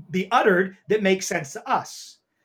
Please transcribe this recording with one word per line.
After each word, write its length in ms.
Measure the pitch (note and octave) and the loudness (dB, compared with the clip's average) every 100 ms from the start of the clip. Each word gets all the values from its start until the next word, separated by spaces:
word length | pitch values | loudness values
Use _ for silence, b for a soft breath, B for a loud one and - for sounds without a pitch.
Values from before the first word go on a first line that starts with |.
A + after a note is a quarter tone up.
| - | -6
be 220 | F3+ F#3+ | -4 2
uttered, 460 | B3+ A3 F3+ F#3+ - - | 2 4 4 2 -4 -2
that 160 | G#3+ | 0
make 200 | F#3+ F#3+ | 2 0
sense 280 | - F3+ C#3+ | 0 -4 -6
to 180 | - C#4 | -10 -2
us. 500 | A3+ - - - - _ _ | -2 -4 -14 -18 -20 _ _